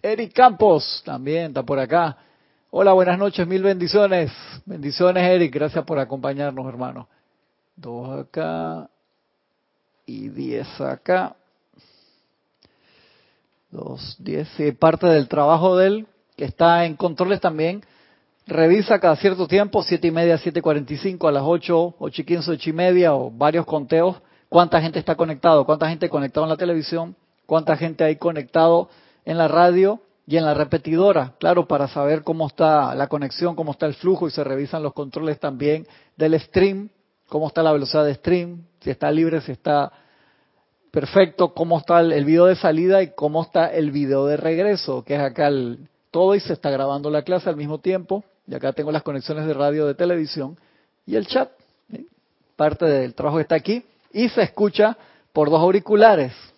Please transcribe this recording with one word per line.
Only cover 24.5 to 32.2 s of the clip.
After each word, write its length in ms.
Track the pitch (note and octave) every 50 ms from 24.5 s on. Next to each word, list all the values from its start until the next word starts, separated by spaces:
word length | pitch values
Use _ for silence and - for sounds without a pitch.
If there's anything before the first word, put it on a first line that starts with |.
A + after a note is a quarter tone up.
| - E3+ F3 E3 - E3
gente 180 | D#3 E3 D#3 E3
está 160 | - - D#3+
conectado, 500 | - E3 D#3+ D#3 C3 - E3+ D#3+ D3 C#3
cuánta 240 | - D#3 D3 D#3+ D#3
gente 200 | E3 D3+ F3 E3+
conectado 360 | - D3 C#3 C3 _ D#3 D#3+
en 40 | D#3+
la 60 | D#3+
televisión, 580 | D3 F#3 F3 E3+ D#3+ D3 - E3+ E3 E3 F3 F#3 _ _ _ _ _ _
cuánta 300 | - D#3 D#3+ D3+ E3 D#3
gente 260 | C#3 E3 E3 D#3 -
hay 140 | D#3+ D#3 D#3
conectado 720 | D3+ - E3+ D#3+ D3+ C3+ - - E3 D#3+ E3+ E3+ E3+ F3 _ _ _ _ _ _ _ _
en 140 | - D#3+ E3+
la 80 | E3
radio 540 | D3 D3+ E3 F3 F3+ F3 F#3 F#3+ G3 G#3+ A3+ _ _ _ _ _
y 120 | - D3 E3
en 60 | D#3+
la 100 | D3+ D3
repetidora. 800 | C#3+ D3 - - D#3+ _ D#3 D#3+ E3 F#3+ G3+ F#3+ D#3+ C3 B2+ _ _
Claro, 300 | E3 E3+ F3+ F3 D3+ -
para 180 | E3 C#3 C#3
saber 380 | C3 - D3+ C#3+ C#3+ D#3 D#3